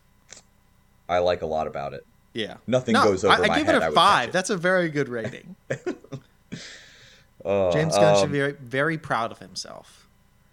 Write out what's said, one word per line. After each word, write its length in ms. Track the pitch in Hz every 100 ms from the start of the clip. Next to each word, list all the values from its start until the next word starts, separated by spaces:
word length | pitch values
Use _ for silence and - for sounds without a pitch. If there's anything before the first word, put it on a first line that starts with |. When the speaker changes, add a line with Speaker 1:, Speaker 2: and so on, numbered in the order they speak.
| _ _ _ - _ _ _ _ _ _ -
Speaker 1:
I 120 | 90
like 220 | 90 87
a 40 | 80
lot 220 | 78 78
about 260 | 73 71
it. 120 | 71 - _ _
Speaker 2:
Yeah. 240 | 117 101 - -
Speaker 1:
Nothing 260 | 127 123
Speaker 2:
No, 100 | 233 -
Speaker 1:
goes 180 | 95
over 100 | 104 208
Speaker 2:
I, 40 | 214
I 20 |
Speaker 1:
my 100 | -
Speaker 2:
give 80 | 311
Speaker 1:
head, 80 | 277
Speaker 2:
it 60 |
a 40 | -
Speaker 1:
I 40 |
would 60 | 170
Speaker 2:
five. 240 | 190 160
Speaker 1:
catch 80 | 117
it. 40 |
Speaker 2:
That's 160 | 180 180
a 80 | 190
very 320 | 180 185 170
good 180 | 147 123
rating. 460 | 120 110 - 175 - -
Speaker 1:
<laughs> 260 | 139 359 - - 135 - _ _ - - - - - - - _ - -
Uh, 280 | 98 92
Speaker 2:
James 200 | 78 80
Gunn 220 | 101 104 101
Speaker 1:
um, 60 |
Speaker 2:
should 100 | 98
be 60 | 143
very, 160 | 139
very 440 | 143 120 135 156 156
proud 320 | - 120 113
of 100 | 104
himself. 680 | 95 92 - - - - _ _ _ _ _